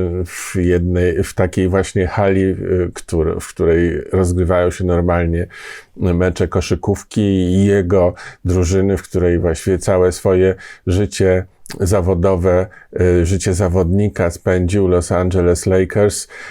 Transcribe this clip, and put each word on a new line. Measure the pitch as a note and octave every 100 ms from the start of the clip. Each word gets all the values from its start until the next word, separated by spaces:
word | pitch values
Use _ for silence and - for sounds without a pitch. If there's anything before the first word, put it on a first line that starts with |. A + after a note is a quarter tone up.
| F2+ F2+
w | F2 - - F#2+
jednej, | F2 F2 F2+ F2+ F2+ E2+
w | F#2+
takiej | - F#2 - F#2
właśnie | F#2+ F2+ G#2 F2+
hali, | - G2 F#2+
y, | F#2+ F#2 F#2 F2+ F2
któr-, | - - E2+ D#2+ F2
w | -
której | - E2 E2 E2+ D2+ -
rozgrywają | F#2 F2+ F2 F2 F2+ F2+
się | -
normalnie | F#2 F2 F2 F2 E2+ E2+ F2 - - - - -
mecze | F#2 F2 F2+ - F2
koszykówki | F#2+ - F2 - G2 - -
i | G2+ F#2+ F2+ F#2+ G2+
jego | G2+ F2+ G2 F2+ F#2 - -
drużyny, | F2+ F#2 E2+ F#2+ G2 F#2
w |
której | - F#2 F2 F2
właściwie | F2 E2 - F2+
całe | - F#2 F2+
swoje | - G2+ F#2 F#2+ F#2 - - -
życie | F2+ G#2 - F#2+ F#2 F#2 _ - -
zawodowe, | F#2 G2+ F2 F2+ F#2+ F#2 F2+ F2+ F#2 - - -
y, | F2+ F2 E2+
życie | F#2+ -
zawodnika | F2+ F#2+ F2 E2+ G2 G#2 - F2
spędził | - G2+ F2+ F2+ G2+ F#2
Los | F2+ -
Angeles | F2+ F#2 F2+ F2 F2 G2+
Lakers. | F#2 F#2 G#2+ G#2 - - - -